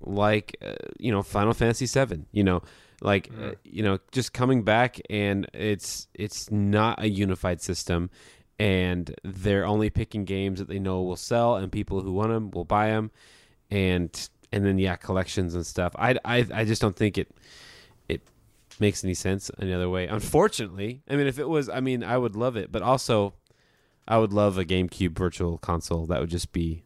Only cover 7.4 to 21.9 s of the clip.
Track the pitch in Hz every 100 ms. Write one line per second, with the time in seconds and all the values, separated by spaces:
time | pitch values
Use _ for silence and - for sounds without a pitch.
7.4 | 92 85 - 87 - 85 87 - - -
8.4 | _ - 104 92 90 90 85 - 98 95
9.4 | 101 98 92 107 107 - 110 107 95 98
10.4 | 98 95 - 98 95 92 90 90 - 117
11.4 | 117 107 95 107 101 98 95 92 110 113
12.4 | 104 87 82 104 107 110 110 - - -
13.4 | _ _ - 101 95 90 85 - - _
14.4 | _ 104 98 95 95 87 - 95 92 -
15.4 | 90 85 80 - 87 - 113 127 - 120
16.4 | 120 110 110 110 107 - 107 95 - _
17.4 | - - - - - _ - - - _
18.4 | _ _ _ - 104 - 95 90 95 98
19.4 | - - 95 90 90 92 90 107 - 147
20.4 | 208 - 104 95 104 127 - 143 139 127
21.4 | 147 160 120 127 131